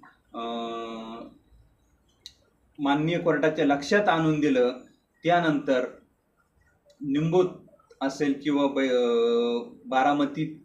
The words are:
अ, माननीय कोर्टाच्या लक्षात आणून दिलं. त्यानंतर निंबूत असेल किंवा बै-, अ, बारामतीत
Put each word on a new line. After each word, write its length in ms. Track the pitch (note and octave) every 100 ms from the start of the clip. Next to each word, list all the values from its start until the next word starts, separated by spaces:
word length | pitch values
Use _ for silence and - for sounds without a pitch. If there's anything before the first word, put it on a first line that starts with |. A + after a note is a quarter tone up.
| - _ _
अ, 100 | A#2 A#2 A#2 A#2 A#2 A2+ A2+ A2+ A2+ - - _ - _ _ _ _ _ _ - - _ _ _ -
माननीय 380 | C#3+ C#3+ D#3+ E3+
कोर्टाच्या 480 | E3 D3 D#3 D#3 D3
लक्षात 440 | C#3 - G#3 G3+
आणून 300 | E3 D#3+ D3+
दिलं. 340 | D3 C3 B2 - - _ _ _
त्यानंतर 640 | D#3+ F3 E3 D3 - C3 B2 - _ _ _ _ _ _ _ _ _ -
निंबूत 440 | C#3+ C#3 D#3+ F3+ F3+ - - - _ -
असेल 320 | C3+ - D3 C#3
किंवा 240 | D3+ C#3+ C#3
बै-, 220 | C#3 C3+
अ, 680 | B2 A#2+ A#2 A#2 A#2 A#2+ A#2+ - - -
बारामतीत 680 | C4 C#4+ - C#3+ - D3+ -